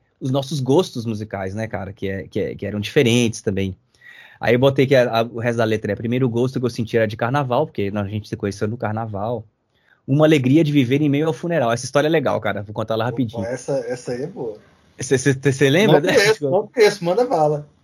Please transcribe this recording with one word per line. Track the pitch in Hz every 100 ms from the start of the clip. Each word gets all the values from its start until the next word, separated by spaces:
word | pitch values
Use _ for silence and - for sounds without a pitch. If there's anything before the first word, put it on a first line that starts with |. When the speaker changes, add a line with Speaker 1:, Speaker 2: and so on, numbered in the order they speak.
| _ -
Speaker 1:
os | 135
nossos | 139 135 147
gostos | 127 151 180 117 110
musicais, | 107 107 98 95
né, | 107 110
cara, | 95 92
que, | - 98
é, | 95 -
que, | 107
é, | 76 60
que | 101
eram | 104
diferentes | 101 151 120 120 117 -
também. | - 95 95 - _ _ - - - -
Aí | -
eu | 120
botei | 139 135 135
que | 135
a, | 120 113
a, |
o | 120 117
resto | 120 117
da |
letra | 110 107 -
é: | 120
"Primeiro | 117 127 131
gosto | 117 131 135
que | 123
eu |
senti | - 110 113
era | 110
de | 110
carnaval", | 120 143 131 127 160
porque | - 101
a | 104 98
gente | 107 -
se | 110
conheceu | 101 - 107
no | 117
carnaval. | 107 110 113 98 110 117 - _ _ _ _ _
"Uma | - 143 156
alegria | 151 127 151
de | 151
viver | 147 120 139
em | 151
meio | 139 156
ao |
funeral." | 156 170 165 117
Essa | 113
história | - 147 151
é |
legal, | 165 117 104
cara. | 107 101
Vou | 104
contar | 107 110
ela | 113
Speaker 2:
Opa, | 117
Speaker 1:
rapidinho. | 139 117 113
Speaker 2:
essa, | 113 127 - 139 120
essa | 123 -
aí | 123
é | 160
boa. | 196 120 107 _ _ _ -
Speaker 1:
Cê, | 123 135
cê, | 143
cê, | 135 143
cê | 135 139
lembra | 160 214 156
Speaker 2:
Não | -
Speaker 1:
dessa? | 453
Speaker 2:
conheço, | 208 440 -
não | 175 214
conheço. | 262 208 -
Manda | 170 190
bala. | 247 175 151 147 - _